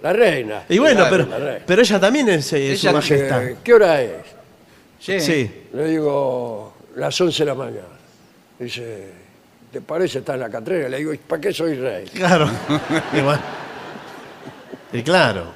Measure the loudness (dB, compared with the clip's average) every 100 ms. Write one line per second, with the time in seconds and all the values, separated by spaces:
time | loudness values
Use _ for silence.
0 | 0 4 4 2 -4 -8 0 4 6 6
1 | 6 4 0 -4 -6 -6 0 4 4 4
2 | 4 4 2 2 0 -2 0 0 2 2
3 | 4 2 2 -2 -2 -8 4 6 8 4
4 | 0 -6 -14 -20 -20 _ _ _ _ _
5 | -6 -2 0 0 -2 -6 -12 -6 -2 0
6 | 0 0 -2 -2 -6 -10 -14 -20 -16 -6
7 | -6 0 0 2 -2 -2 -8 -10 -16 -20
8 | -20 _ _ _ _ _ -12 -10 -12 -14
9 | -16 -20 -20 _ _ _ -16 -16 -8 -2
10 | -2 -2 -6 -6 -6 -8 -4 -4 -4 -6
11 | -6 -8 -6 -4 -4 -2 -4 -2 -4 -6
12 | -10 -2 4 4 4 -2 -2 -2 0 -4
13 | 0 0 2 0 -4 -12 -14 -16 -16 -16
14 | -18 -20 -20 -20 -20 -20 -20 -20 -8 -6
15 | 0 2 4 0 -8